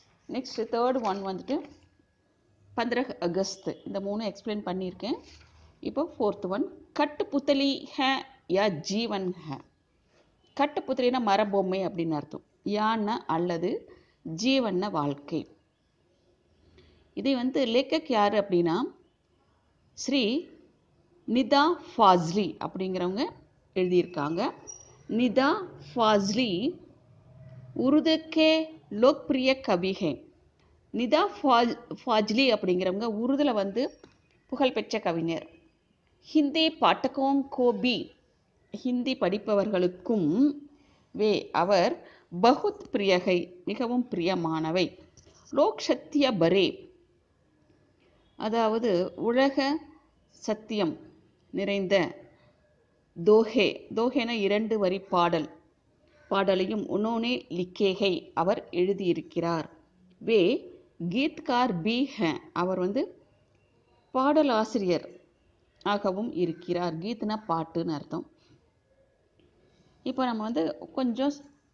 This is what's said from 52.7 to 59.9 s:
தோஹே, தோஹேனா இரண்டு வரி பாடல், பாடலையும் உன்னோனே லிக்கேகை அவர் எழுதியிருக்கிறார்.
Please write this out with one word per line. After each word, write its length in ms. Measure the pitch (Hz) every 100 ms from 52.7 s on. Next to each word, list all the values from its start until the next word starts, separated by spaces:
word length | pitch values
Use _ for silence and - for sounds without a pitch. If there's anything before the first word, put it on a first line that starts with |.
| _ _ _ _ - 170
தோஹே, 560 | 214 220 240 180 - - 208
தோஹேனா 340 | 240 254 226
இரண்டு 500 | 233 196 208 220 220
வரி 200 | 190 190
பாடல், 500 | - 185 170 170 151 - _ _ _ _ _ _ _
பாடலையும் 580 | 196 196 185 185 220 -
உன்னோனே 600 | 190 220 233 233 247 -
லிக்கேகை 840 | 170 180 - 202 190 196 175 -
அவர் 360 | - 170 226 -
எழுதியிருக்கிறார். 1000 | 175 185 196 185 160 156 - 170 165 - - _